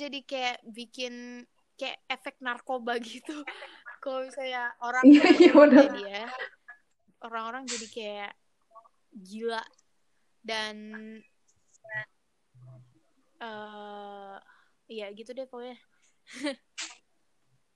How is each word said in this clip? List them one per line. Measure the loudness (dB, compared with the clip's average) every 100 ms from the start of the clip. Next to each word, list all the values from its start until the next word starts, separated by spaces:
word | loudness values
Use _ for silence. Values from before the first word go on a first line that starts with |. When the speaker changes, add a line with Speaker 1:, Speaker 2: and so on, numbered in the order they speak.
Speaker 1:
jadi | -10 -10 -8
kayak | -6 -6 -6 -12 -16
bikin | -16 -12 -10 -10 -14 -16 -20 _ _ -12
kayak | -12 -12 _ -12
efek | -10 -10 -10
narkoba | -10 -8 -6 -4 -6
<laughs> | -6
gitu. | -14 -14 -12 -14 -16 -18 -20 -20 -14
Kalau | -8 -8 -8
misalnya | -10 -8 -6 -8 -8 -4
orang | 8 10
Speaker 2:
Iya, | 10 10 8
iya, | 10 10
Speaker 1:
kena |
Speaker 2:
bener. | 10 10 8 2
Speaker 1:
dia, | -10 -10 -10 -10 -14 -16 -20 -20 _ _ _ _ -12
orang-orang | -10 -8 -10 -10
jadi | -10 -10 -10
kayak | -10 -8 -12 -14 _ _ _ -20 -20 _ _ -20 -18
gila. | -8 -6 -6 -8 -18 _ _ _ _ _ _ -8
Dan, | -6 -6 -10 -14 -16 -16 -18 -20 _ _ _ _ -20 -14 -12 -12 _ _ _ _ -20 -20 -20 -20 -20 _ _ _ _
eh, | -14 -12 -14 -16 -16 -14 -14 -16 -18 -20 -20 -20 _ _ -16
iya, | -12 -12 -14
gitu | -16 -14
deh | -14
pokoknya. | -14 -16 -16 _ _ _ _ -20
<laughs> | -10 -8 -8 _ -16 -16 -16 _ _ _ _ _ _ _